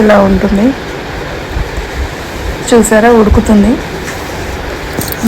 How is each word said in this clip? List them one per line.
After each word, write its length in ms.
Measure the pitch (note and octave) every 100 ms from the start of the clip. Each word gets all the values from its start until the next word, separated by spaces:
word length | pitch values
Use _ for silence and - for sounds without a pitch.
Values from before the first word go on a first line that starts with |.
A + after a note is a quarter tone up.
ఇలా 160 | G#3+ G3+ G3
ఉంటుంది. 400 | F#3+ G3+ G3 A#3+ C4+ - - - - - - - - - - - - - - - - - - -
చూసారా, 400 | A#3+ G#3 A3 A#3 A#3
ఉడుకుతుంది. 520 | G#3+ - A3+ G#3 G3+ D4 - - - - - - - - - - - - - -